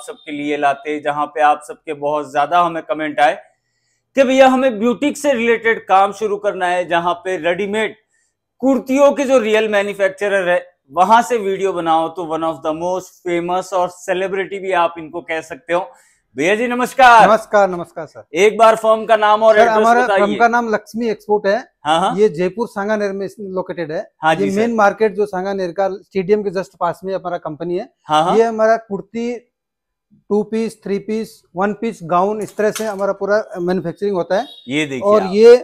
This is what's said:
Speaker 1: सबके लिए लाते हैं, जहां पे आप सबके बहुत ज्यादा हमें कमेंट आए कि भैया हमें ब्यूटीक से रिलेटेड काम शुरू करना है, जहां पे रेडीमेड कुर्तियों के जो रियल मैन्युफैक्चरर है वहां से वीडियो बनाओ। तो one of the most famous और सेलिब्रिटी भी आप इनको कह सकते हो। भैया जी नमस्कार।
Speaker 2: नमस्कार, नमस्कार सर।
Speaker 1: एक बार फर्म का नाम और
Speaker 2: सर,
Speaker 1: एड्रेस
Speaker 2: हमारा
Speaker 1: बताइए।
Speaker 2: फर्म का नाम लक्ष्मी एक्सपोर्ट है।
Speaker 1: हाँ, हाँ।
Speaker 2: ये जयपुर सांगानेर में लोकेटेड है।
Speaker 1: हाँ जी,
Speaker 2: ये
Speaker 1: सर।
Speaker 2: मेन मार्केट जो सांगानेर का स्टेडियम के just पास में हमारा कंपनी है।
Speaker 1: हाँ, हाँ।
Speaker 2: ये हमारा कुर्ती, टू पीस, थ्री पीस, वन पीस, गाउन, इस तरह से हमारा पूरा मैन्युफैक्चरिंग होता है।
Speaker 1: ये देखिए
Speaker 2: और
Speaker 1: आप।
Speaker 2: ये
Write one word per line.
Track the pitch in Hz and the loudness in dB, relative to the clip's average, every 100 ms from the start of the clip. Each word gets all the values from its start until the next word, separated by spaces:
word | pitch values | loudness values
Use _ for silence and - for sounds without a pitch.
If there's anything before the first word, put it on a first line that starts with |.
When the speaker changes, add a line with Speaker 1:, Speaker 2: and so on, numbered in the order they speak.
| - | -6
Speaker 1:
सबके | 151 156 | -16 -12
लिए | 147 147 147 | -8 -6 -2
लाते | 143 139 151 | -2 -2 -6
हैं, | 151 | -6
जहां | 143 147 147 | -4 -4 -6
पे | 156 | 0
आप | 147 147 - | 2 2 -4
सबके | - - | -18 -12
बहुत | 143 147 151 139 | -8 -4 -4 -4
ज्यादा | 143 147 175 | -4 0 2
हमें | 170 165 | 0 -2
कमेंट | 156 151 151 143 | -8 -6 -6 0
आए | 151 190 _ _ _ _ _ _ _ 269 | 0 0 _ _ _ _ _ _ _ 0
कि | |
भैया | 254 262 262 | 2 6 6
हमें | 262 269 208 | 6 0 0
ब्यूटीक | 240 233 285 208 | -2 0 -4 -2
से | 294 | -2
रिलेटेड | 240 233 226 226 226 - | 0 0 0 0 -2 2
काम | 190 202 | 2 2
शुरू | 202 214 202 | 0 -6 -4
करना | 208 185 180 | -4 -4 -2
है, | 180 165 | -2 -2
जहां | 170 175 | -2 -2
पे | 175 185 185 | -4 -4 -4
रेडीमेड | 160 185 202 214 220 - _ _ _ _ _ _ | -4 -4 -4 -4 -4 -8 _ _ _ _ _ _
कुर्तियों | 262 254 190 269 285 | 0 0 0 2 2
के | 202 | 2
जो | 262 262 | 0 0
रियल | 220 214 220 | 2 0 0
मैन्युफैक्चरर | 202 202 202 190 196 208 196 175 | -2 -2 -2 -4 -2 -2 -2 0
है | 175 - _ 135 | -2 -4 _ _
वहां | 135 190 233 | 0 4 4
से | 240 240 | 4 -2
वीडियो | 196 190 196 | -2 -2 -4
बनाओ। | 175 165 160 165 | -2 0 0 0
तो | 180 160 160 | -6 -6 -4
one | |
of | 165 151 160 | -4 -4 -6
the | 160 | -4
most | 175 185 180 _ 180 | -4 -6 -8 _ -6
famous | 175 175 185 185 | -4 -2 -4 -2
और | 185 180 | -2 -2
सेलिब्रिटी | - - 185 190 196 175 196 | -6 -6 -4 -4 -6 -8 -8
भी | 185 | -4
आप | 175 170 170 | 0 0 -4
इनको | 156 170 | -12 -14
कह | - 160 | -8 -8
सकते | 156 - - | -8 -16 -4
हो। | 175 196 - _ _ _ 120 | -4 -4 -16 _ _ _ -4
भैया | 165 214 | 0 0
जी | 247 | 0
नमस्कार। | 247 247 - 247 233 196 | -2 -4 6 8 8 8
Speaker 2:
नमस्कार, | 220 - 208 196 | 4 2 2 2
नमस्कार | 175 165 175 151 | -2 -10 -12 -16
सर। | 113 - | -16 -8
Speaker 1:
एक | 160 214 202 | 2 2 4
बार | 226 220 | 4 4
फर्म | 220 220 220 | 2 0 2
का | 220 | 2
नाम | 214 214 | 4 4
और | 220 214 | 4 6
Speaker 2:
सर, | |
Speaker 1:
एड्रेस | 233 220 | 4 4
Speaker 2:
हमारा | 226 240 | 2 2
Speaker 1:
बताइए। | 247 196 | 2 2
Speaker 2:
फर्म | 202 208 | 0 2
का | 233 | 2
नाम | 240 233 | 2 -2
लक्ष्मी | 214 - 220 233 | -6 -6 -6 -4
एक्सपोर्ट | 202 - 208 196 | -6 -2 -2 0
है। | 220 - _ 147 | -2 -4 _ -2
Speaker 1:
हाँ, | 165 | 0
हाँ। | 190 185 | 0 2
Speaker 2:
ये | 214 | 0
जयपुर | 156 180 190 233 | 2 -4 -4 -8
सांगानेर | 208 202 214 202 | -6 -4 -4 -4
में | 196 185 - | -6 -10 -12
लोकेटेड | 196 185 190 170 156 | -10 -10 -8 -8 -8
है। | 165 220 _ | -8 -10 _
Speaker 1:
हाँ | 156 160 | -2 0
जी, | |
Speaker 2:
ये | 196 | 0
Speaker 1:
सर। | 196 | -2
Speaker 2:
मेन | 233 226 | -2 2
मार्केट | 202 196 220 190 | 0 2 -2 -2
जो | 202 | -4
सांगानेर | 185 196 196 180 | -4 -6 -6 -6
का | 160 196 | -4 -4
स्टेडियम | 190 _ 190 180 214 | -4 _ -8 -2 -2
के | 202 | -2
just | 185 175 - | -6 -8 -6
पास | 170 156 | -6 -4
में | 185 185 | -8 -8
हमारा | 175 170 | -8 -8
कंपनी | 160 147 170 180 | -10 -10 -6 -6
है। | 247 _ | -8 _
Speaker 1:
हाँ, | - 151 | -2 0
हाँ। | 170 208 | 2 2
Speaker 2:
ये | |
हमारा | 226 220 220 226 | 2 2 2 2
कुर्ती, | - 196 - 233 240 233 _ _ _ _ _ _ _ _ - | -2 -12 -10 -8 -8 -8 _ _ _ _ _ _ _ _ -4
टू | 208 | -2
पीस, | 208 220 226 - | -2 -4 -4 -8
थ्री | 190 196 | -6 -6
पीस, | 202 220 220 - _ 170 | -4 -6 -8 -14 _ -4
वन | 208 | -4
पीस, | 202 226 180 | -2 -8 -8
गाउन, | 165 175 196 214 | -2 0 0 -2
इस | 190 - | -8 -2
तरह | 208 | -2
से | - 220 | -2 -6
हमारा | 196 196 | -4 -4
पूरा | 190 196 214 208 185 | -4 -2 -2 -2 -6
मैन्युफैक्चरिंग | 175 185 165 - 202 185 | -2 -2 -4 -6 -4 -4
होता | 170 190 | -2 -4
है। | 269 - 120 | -4 -14 -6
Speaker 1:
ये | 143 151 | -4 -4
देखिए | 131 202 | -2 2
Speaker 2:
और | 208 | 2
Speaker 1:
आप। | 190 | 2
Speaker 2:
ये | 202 226 247 | 6 8 8